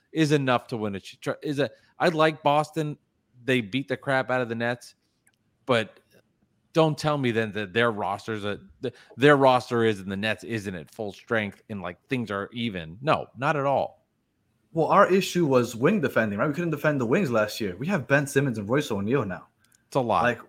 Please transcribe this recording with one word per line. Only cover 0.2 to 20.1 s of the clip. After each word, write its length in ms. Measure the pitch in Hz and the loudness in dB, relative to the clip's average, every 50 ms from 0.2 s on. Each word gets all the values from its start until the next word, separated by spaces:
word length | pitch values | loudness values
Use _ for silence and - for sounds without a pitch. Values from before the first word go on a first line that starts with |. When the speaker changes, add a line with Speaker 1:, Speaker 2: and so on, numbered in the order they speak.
| 160 143 151 | 2 2 2
Speaker 1:
enough 340 | 147 139 131 123 120 - - | 2 2 2 0 0 0 -4
to 100 | 127 113 | -8 -6
win 180 | 107 107 98 | -4 -4 -6
a 40 | 95 | -8
ch-, 180 | - - - - | -12 -14 -18 -12
tr-, 180 | - 147 - - | -8 -8 -8 -6
is 180 | - 151 147 135 | -6 -6 -2 -2
a, 100 | 143 113 - _ _ _ _ - | -4 -4 -4 _ _ _ _ 0
I 120 | 131 175 | 0 0
like 340 | 165 156 156 160 156 143 - | 2 4 2 2 2 2 0
Boston. 540 | 147 143 151 151 - - 160 156 151 147 - _ _ _ _ _ _ _ 127 120 | 2 2 2 2 0 -4 -6 -6 -6 -6 -12 _ _ _ _ _ _ _ _ -2
They 160 | 123 131 123 | 0 0 0
beat 260 | 113 98 95 131 135 - | 0 -2 -4 -6 -4 -4
the 80 | 131 | -6
crap 340 | - - 139 135 131 127 117 | -6 -2 0 0 0 0 0
out 120 | 127 127 | -2 -2
of 80 | 127 113 | -2 -2
the 60 | 117 | -4
Nets, 400 | 113 117 120 123 123 - - - _ _ _ _ _ _ _ _ _ _ _ _ _ _ | -4 -2 -4 -4 -6 -8 -20 -20 _ _ _ _ _ _ _ _ _ _ _ _ _ _
but 360 | - 127 117 110 - - _ _ _ _ _ _ _ _ _ _ _ _ _ _ _ - | 2 2 2 2 -2 -8 _ _ _ _ _ _ _ _ _ _ _ _ _ _ _ 2
don't 240 | 165 160 156 147 - | 4 4 4 2 0
tell 200 | - 151 147 143 | -2 -2 0 0
me 140 | 135 123 | 0 0
then 220 | 110 113 113 107 90 | 0 0 0 -2 -4
that 180 | 104 107 95 | -6 -6 -2
their 200 | 87 117 120 120 | 0 2 2 2
roster's 520 | 110 101 104 90 98 104 - - 113 107 98 | 2 0 -4 -4 -4 -6 -6 -8 -8 -6 -4
a, 160 | 104 101 - - - - - | -6 -6 -8 -10 -20 -18 -10
th-, 120 | - 123 - - - _ - | -10 -10 -10 -10 -20 _ -4
their 220 | - 123 147 147 139 | 4 6 6 8 8
roster 480 | 135 131 127 123 120 - 123 117 113 | 8 6 6 4 2 0 0 2 2
is 160 | 113 107 95 | 2 2 0
and 100 | 95 95 | -4 -6
the 60 | 98 98 | -6 -4
Nets 260 | 104 110 107 - - | -2 -2 -4 -4 -6
isn't 320 | 78 117 110 95 101 92 | -8 -6 -6 -6 -6 -8
at 160 | 87 76 - | -10 -12 -14
full 220 | - - 110 101 92 | -12 -10 -10 -10 -10
strength 500 | - - - 120 110 104 101 - - _ - | -12 -6 -2 -2 0 0 -2 -6 -12 _ -12
and, 120 | 110 101 | -12 -10
like, 240 | 90 87 90 _ _ - | -8 -10 -12 _ _ -6
things 220 | 139 127 117 98 | -4 -4 -4 -4
are 180 | 104 98 101 - | -4 -6 -6 -6
even. 460 | - 123 117 117 98 90 82 80 82 107 | -8 -6 -6 -6 -6 -6 -10 -10 -12 -8
No, 260 | 135 156 143 95 - - - 107 | -2 0 0 0 -2 -6 -10 -6
not 180 | 131 147 160 | -4 -2 -2
at 100 | 147 135 | 0 0
all. 380 | 139 135 117 82 - - _ _ _ _ _ _ _ _ _ _ _ _ _ _ _ - | 0 0 0 -2 -4 -8 _ _ _ _ _ _ _ _ _ _ _ _ _ _ _ -4
Speaker 2:
Well, 140 | 160 156 135 | -2 0 4
our 240 | 156 185 202 - | 4 4 6 6
issue 340 | 180 196 185 - - 180 175 | 4 2 0 0 -2 0 0
was 300 | 143 135 123 120 - - | 4 4 2 2 2 -2
wing 260 | 110 123 160 214 208 | 0 0 2 2 2
defending, 360 | 143 117 - 123 110 107 101 101 | 0 0 0 0 0 0 0 -2
right? 100 | 123 156 | -2 -2
We 60 | 143 | -2
couldn't 180 | 160 175 170 | -4 -4 -4
defend 300 | 160 139 - 156 147 139 | -4 -2 0 0 0 0
the 40 | 123 | 0
wings 260 | 110 131 202 196 139 | 0 0 0 0 0
last 280 | 120 110 107 107 - - | 0 0 0 0 -2 -6
year. 160 | 113 98 87 90 | -6 -6 -6 -6
We 100 | 131 170 | -6 -4
have 180 | 208 165 120 | -4 -4 -2
Ben 220 | - 139 143 147 135 | 0 0 0 2 2
Simmons 300 | - 143 139 139 113 107 | 0 0 0 0 -2 -4
and 100 | 101 98 | -4 -2
Royce 220 | 120 147 151 - | -2 -2 -2 -2
O'Neal 340 | 110 98 98 104 127 143 117 | -4 -4 -2 0 0 0 -2
now. 220 | 98 90 80 - _ _ _ _ _ _ _ _ _ | -2 -6 -10 -12 _ _ _ _ _ _ _ _ _
Speaker 1:
It's 80 | - | -4
a 60 | 143 | -2
lot. 220 | 127 117 | 0 0